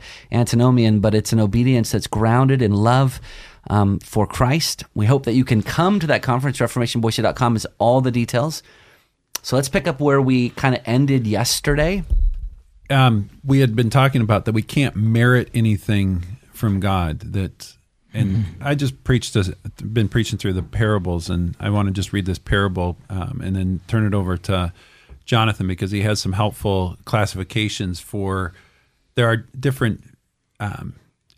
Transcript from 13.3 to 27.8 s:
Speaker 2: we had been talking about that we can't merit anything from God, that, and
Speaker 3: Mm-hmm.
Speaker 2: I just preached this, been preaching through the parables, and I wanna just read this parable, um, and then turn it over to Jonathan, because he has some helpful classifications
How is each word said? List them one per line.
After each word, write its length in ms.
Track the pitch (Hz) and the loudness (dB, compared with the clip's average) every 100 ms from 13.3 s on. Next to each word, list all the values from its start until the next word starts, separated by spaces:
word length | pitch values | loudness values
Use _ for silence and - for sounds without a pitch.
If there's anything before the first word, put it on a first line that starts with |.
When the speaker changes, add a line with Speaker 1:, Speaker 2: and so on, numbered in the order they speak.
| - | -8
Speaker 2:
we 160 | 135 135 | 2 4
had 160 | 127 110 | 4 2
been 140 | 117 | 2
talking 320 | 135 135 131 | 4 4 2
about 240 | 110 104 113 | 2 2 0
that 80 | |
we 80 | 110 | -2
can't 340 | - 147 135 98 | -2 0 0 0
merit 540 | 110 117 120 123 - | 0 4 4 4 2
anything 720 | 117 113 98 - 101 95 90 87 120 _ | 0 2 0 0 0 0 -2 -6 -16 _
from 260 | - 113 98 | -4 -2 0
God, 400 | 98 92 82 73 - | 0 0 -2 -4 -6
that, 400 | 101 92 - - _ _ _ _ | -6 -6 -8 -20 _ _ _ _
and 240 | 107 101 110 | -4 -2 0
Speaker 3:
Mm-hmm. 260 | 98 - 139 | -4 -6 -4
Speaker 2:
I 80 | 143 | -2
just 280 | 135 - | -2 -4
preached 320 | - 123 - 110 | 0 0 0 -2
this, 140 | 92 - - - | -2 -6 -14 -12
been 280 | 104 113 101 | -4 -2 0
preaching 280 | 120 107 98 | 0 -2 -4
through 140 | 101 | -4
the 100 | 92 | -4
parables, 640 | 82 101 107 104 90 87 80 | -4 0 2 0 0 -4 -2
and 260 | 87 87 - | -2 -2 -4
I 100 | 104 | -2
wanna 220 | 104 98 | 0 0
just 200 | 95 95 | -2 -4
read 140 | 101 92 | -4 -4
this 140 | 87 | -6
parable, 580 | - 101 98 92 90 85 - | -2 0 0 -2 -4 -6 -10
um, 300 | 95 - - | -8 -8 -8
and 140 | 92 95 | -4 -2
then 240 | 92 90 - | -2 -4 -2
turn 180 | 113 104 | 0 0
it 80 | |
over 240 | 101 92 87 | 0 -2 -4
to 360 | - 92 87 - - _ _ - - | -2 -2 -4 -8 -20 _ _ -20 -2
Jonathan, 420 | 117 110 101 92 | 0 0 -2 -6
because 240 | 90 98 | -4 -4
he 100 | 104 | -2
has 180 | 107 104 | 0 -2
some 140 | 98 | -2
helpful 640 | 95 107 - 104 95 90 80 - | -2 -2 -2 -2 -2 -2 -8 -4
classifications 920 | 107 98 92 92 113 107 - | -2 0 -4 -6 -4 -4 -4